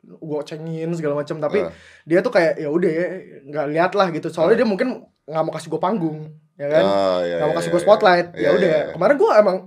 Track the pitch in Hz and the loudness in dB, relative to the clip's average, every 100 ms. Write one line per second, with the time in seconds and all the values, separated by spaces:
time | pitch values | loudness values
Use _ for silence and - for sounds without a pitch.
0 | - 175 165 147 147 160 160 160 160 170 | -20 -18 -8 -8 -8 -12 -10 -8 -6 -4
1 | 156 143 147 160 151 202 170 - - - | -4 -4 -4 -6 -2 -2 -4 -8 -20 -20
2 | - 170 202 214 165 143 151 160 180 156 | 0 0 2 2 2 0 -2 0 0 0
3 | 175 185 - - 135 147 143 151 180 190 | -4 -6 -14 -20 -10 -6 -4 0 0 0
4 | 190 156 170 160 165 226 240 190 254 233 | -2 -2 -8 -2 2 2 2 0 -4 -6
5 | - _ - 160 160 156 160 160 180 214 | -14 _ -10 -6 -4 -6 -8 -4 -2 -2
6 | 160 151 156 - _ - 143 156 190 98 | -4 -6 -12 -20 _ -10 0 2 4 2
7 | 98 90 87 85 151 160 165 170 185 214 | 2 2 0 0 -2 -2 -2 0 4 6
8 | 214 175 175 180 175 180 185 156 147 160 | 6 4 0 -2 0 2 2 0 -2 0
9 | 185 285 427 247 208 185 | 2 4 4 6 4 0